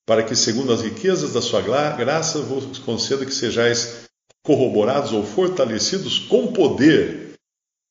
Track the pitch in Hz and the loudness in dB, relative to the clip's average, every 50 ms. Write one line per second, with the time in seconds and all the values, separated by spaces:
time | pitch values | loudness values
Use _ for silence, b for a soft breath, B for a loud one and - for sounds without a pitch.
0 | _ - 113 110 110 - 120 - - 120 110 120 139 127 113 104 104 110 - - | _ 0 2 2 2 2 0 0 0 0 0 0 0 0 0 0 -2 -4 -6 -4
1 | - 190 185 160 151 131 107 120 - - - 104 92 98 123 143 147 151 147 110 | 0 0 0 0 0 -2 -2 -2 -2 0 0 -2 0 0 0 0 0 0 -2 -2
2 | 117 127 151 165 156 - - 151 131 117 131 135 139 - - - - - 113 113 | -2 0 0 0 -2 -2 -4 -4 -4 -4 -4 -6 -6 -8 -10 -10 -6 -4 -4 -4
3 | 120 - 143 135 131 131 - - 127 113 - 113 117 120 120 120 - - - - | -2 -2 -2 -2 -4 -4 -6 -4 -4 -2 0 2 2 2 2 0 -2 -6 -8 -14
4 | - - _ _ _ _ _ _ - - 147 123 131 113 107 104 104 117 135 143 | -18 -20 _ _ _ _ _ _ 0 2 2 4 4 2 2 2 2 2 2 0
5 | 135 113 113 107 101 - - 185 185 175 - - 131 113 110 107 - - 190 190 | 0 0 -2 -2 -2 -2 -2 0 0 0 0 0 0 0 0 -2 -2 -2 -4 -4
6 | 147 123 - - - - 202 247 247 202 - 196 165 127 101 101 131 156 147 107 | -4 -4 -4 -4 -2 0 0 2 2 2 2 2 2 2 4 4 6 6 6 6
7 | 87 80 - - - - - - _ _ _ _ _ _ _ _ _ _ | 4 0 -4 -8 -12 -16 -18 -20 _ _ _ _ _ _ _ _ _ _